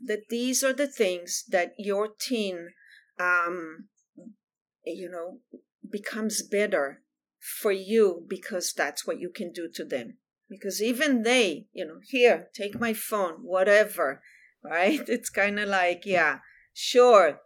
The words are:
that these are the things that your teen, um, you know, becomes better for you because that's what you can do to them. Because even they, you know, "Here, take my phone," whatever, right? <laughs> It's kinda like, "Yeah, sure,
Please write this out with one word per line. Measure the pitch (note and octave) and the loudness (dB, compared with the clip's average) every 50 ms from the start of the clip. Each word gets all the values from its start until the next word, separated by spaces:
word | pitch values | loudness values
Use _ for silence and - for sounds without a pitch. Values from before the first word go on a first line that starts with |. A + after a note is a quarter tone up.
| - | -8
that | B3+ G#3+ G#3 G#3+ - | -6 -6 -6 -6 -6
these | A#3 A#3 B3 B3+ C4 - C4+ | -4 -2 -2 0 0 0 0
are | C4+ C4 | 0 0
the | B3+ D4 | 0 -2
things | C#4 - - A3 F#3 F3+ F3 F3 F3 - - - - | -2 0 0 0 0 0 -4 -6 -8 -8 -8 -4 0
that | F#3 F3+ F3 - - - | 0 0 0 0 -4 -8
your | G3+ G3+ G3 G3+ G#3+ G#3+ G#3+ - | -6 -4 -2 -2 -2 -4 -6 -8
teen, | - - C4 A3+ G#3 F#3+ F#3 E3+ E3+ F3 - _ _ - - - _ _ _ - | -6 -4 -2 -2 -2 -2 -4 -6 -10 -14 -18 _ _ -20 -20 -20 _ _ _ -2
um, | F3+ F3+ F3+ F3 E3+ F3 F3+ F3+ E3 D#3+ D#3 E3 - _ _ _ _ _ _ - - A3+ G#3 _ _ _ _ _ _ _ _ _ - | 0 2 2 2 2 0 -2 -6 -8 -12 -14 -18 -20 _ _ _ _ _ _ -20 -20 -20 -20 _ _ _ _ _ _ _ _ _ -12
you | - E3 F#3+ F#3 E3+ | -12 -10 -10 -10 -10
know, | F3+ E3+ E3+ F3+ F#3+ - _ _ - - _ _ _ _ - G3+ | -10 -10 -10 -10 -12 -16 _ _ -20 -20 _ _ _ _ -16 -10
becomes | G#3+ G#3 G#3 - - A3 A3 G#3+ G#3+ - - | -10 -10 -8 -8 -6 -4 -4 -2 -2 -4 -4
better | - G3+ G3+ G#3 G#3 G3 D#3+ C#3+ C#3 D3 - _ _ _ _ _ _ _ _ | -2 0 0 0 2 0 0 -2 -2 -6 -12 _ _ _ _ _ _ _ _
for | - - - - - G#3+ G3 | -16 -14 -8 -4 -2 -2 -2
you | G3 F#3+ F#3 A3 A3+ G#3+ G3 F3 E3+ - - | -2 -2 0 4 4 4 4 4 0 -6 -10
because | G3 F#3+ - - G#3+ F3+ E3 - - | -10 -10 -8 -8 -8 -6 -6 -4 -4
that's | - D#3 C#3+ D3 - - | -4 -4 -4 -4 -6 -6
what | - E3 - | -6 -6 -6
you | D#3 F3 | -6 -10
can | - - G3 E3+ - | -8 -8 -10 -10 -10
do | F3 E3 E3 - | -10 -12 -10 -10
to | - D#3+ | -12 -10
them. | - D3 B2+ A#2 A2+ - _ _ _ _ _ _ - | -6 -6 -6 -8 -8 -16 _ _ _ _ _ _ -20
Because | G3+ F#3+ - G3 F3+ F#3 | -18 -12 -8 -8 -4 -2
even | G#3 A#3 B3 A#3+ D#4 D4 C4+ A#3 G#3+ | -2 -2 0 0 2 2 2 2 2
they, | A3+ B3 B3+ A3+ F#3 D3+ - - _ - | 2 4 4 2 2 0 -4 -10 _ -12
you | - F3+ | -12 -12
know, | D#3 D#3+ F3 - | -12 -12 -18 -14
"Here, | - C4 C4 A#3+ A#3 F#3 D#3+ F3+ - - | -6 0 4 6 6 6 4 0 -10 -12
take | - G3+ G3+ G3+ A3 | -10 -10 -10 -6 -4
my | A#3 A3+ A3 | -4 -4 -4
phone," | G#3+ - - A3+ G#3 F#3+ E3+ D#3+ E3 - | -4 -6 -6 -4 -2 -2 -4 -4 -8 -8
whatever, | - F3+ F#3 F#3+ G3+ G3+ G#3+ G#3+ G#3 - F3 D#3+ C3+ C#3 - _ - _ _ _ _ _ _ - | -2 0 2 4 6 6 6 6 4 0 -2 -2 -2 -4 -6 _ -20 _ _ _ _ _ _ -12
right? | D#3+ D#3+ E3+ F3+ G#3 D#4 C#4 | -4 -2 2 2 2 2 0
<laughs> | - - | -2 -4
It's | A#3 A#3 - - | -4 -4 -6 -4
kinda | - A3 G3 G3+ G3+ G#3 G#3 | -2 0 0 0 0 -2 -2
like, | G3 G3 F#3+ F3+ F3 F3 F3 - | 0 0 2 2 2 0 -2 -2
"Yeah, | G3+ F#3+ F3 D#3+ D3+ C#3 - - - - _ _ _ - | 0 2 4 4 2 2 -2 -6 -18 -20 _ _ _ -14
sure, | - - - - B3 B3 B3 A#3 G3+ F3 D3+ C#3 - - | -8 -4 2 6 6 8 10 10 8 8 6 2 -2 -8